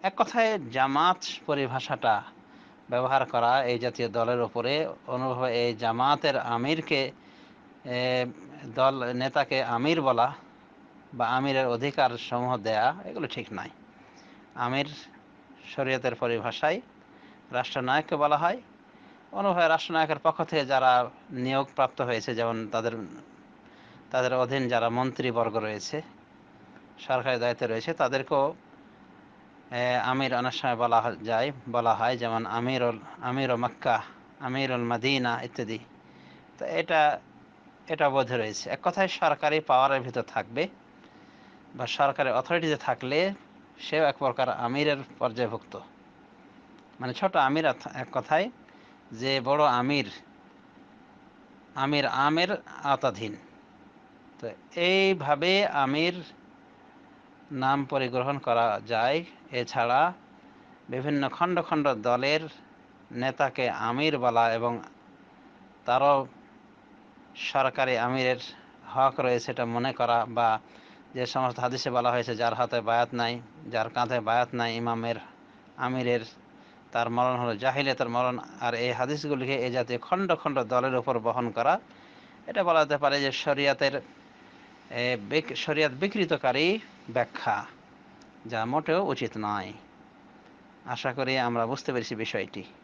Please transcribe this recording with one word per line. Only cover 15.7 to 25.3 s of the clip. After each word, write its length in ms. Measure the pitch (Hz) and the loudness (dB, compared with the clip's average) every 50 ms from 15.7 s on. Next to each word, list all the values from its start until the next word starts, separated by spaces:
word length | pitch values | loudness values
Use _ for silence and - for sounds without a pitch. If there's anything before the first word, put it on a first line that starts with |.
| - | -6
শরীয়তের 380 | - 135 131 131 131 127 127 117 | -4 -2 0 -2 0 0 -2 -2
পরিভাষায় 680 | - - 120 117 113 104 120 113 - - 156 175 233 - - - - - - - - - - - - - - | -2 -2 -2 -2 -2 -2 -4 -4 0 0 0 0 -2 -6 -14 -20 -20 -20 -20 -20 -20 -20 -20 -20 -20 -18 -6
রাষ্ট্রনায়ককে 680 | - 123 123 - - 139 123 127 135 151 156 - 170 | -4 -4 -4 -2 -4 -4 0 2 2 0 0 0 -2
বলা 200 | 147 147 147 147 | 0 2 2 2
হয়। 240 | 147 160 170 202 254 - - - - - - - - - - - - - - | 2 2 0 -2 -2 -8 -20 -20 -20 -20 -20 -20 -20 -20 -20 -20 -20 -20 -10
অনুরূপভাবে 360 | - 196 196 202 180 175 170 160 | -6 -2 0 0 4 4 4 4
রাষ্ট্রনায়কের 500 | 160 160 - - 170 160 160 151 156 143 | 4 2 0 0 2 2 2 2 0 0
পক্ষ 240 | - 160 156 - | 2 0 0 0
থেকে 240 | 165 - - 156 139 | -2 0 0 0 2
যারা 440 | 127 139 131 131 127 127 123 123 113 - - - - | 2 2 4 6 6 6 6 4 0 -6 -14 -18 -12
নিয়োগপ্রাপ্ত 680 | 160 127 123 131 135 135 139 131 - - 135 131 - - | -8 -6 -4 0 0 0 0 -2 0 0 0 0 2 -2
হয়েছে, 340 | 135 123 120 110 107 - 120 | -2 0 0 -2 -2 -2 -2
যেমন 340 | 110 117 117 117 113 113 104 | 0 0 0 0 -2 -6 -4
তাদের, 200 | 104 117 110 117 113 113 104 85 - - - - - - - - - - - - - - - - - - - - | -4 -2 -2 -2 -4 -4 -10 -12 -14 -18 -20 -20 -20 -20 -20 -20 -20 -20 -20 -20 -20 -20 -20 -20 -20 -20 -16 -4
তাদের 240 | - 131 127 127 131 | -2 0 0 2 2
অধীন 340 | 127 127 120 135 139 131 120 | 0 0 0 0 0 0 2
যারা 200 | 123 117 117 117 | 2 2 2 2
মন্ত্রীবর্গ 680 | 117 120 127 131 123 - 127 123 | 2 0 0 0 -2 -2 -2 0